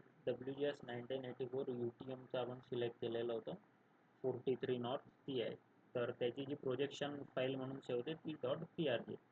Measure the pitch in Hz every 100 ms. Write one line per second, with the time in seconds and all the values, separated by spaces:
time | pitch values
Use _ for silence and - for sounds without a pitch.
0 | - - - 123 127 135 143 143 123 120
1 | 123 135 127 120 127 131 135 123 120 -
2 | 131 131 127 127 123 127 - 120 120 -
3 | 117 113 117 113 127 180 - - - -
4 | - - 131 120 135 123 - 123 120 139
5 | - - - 127 107 - - - - 123
6 | 120 117 123 135 135 143 131 127 139 -
7 | 143 147 143 - 131 135 131 135 - 123
8 | 120 160 165 156 123 151 165 - 151 117
9 | 107 - -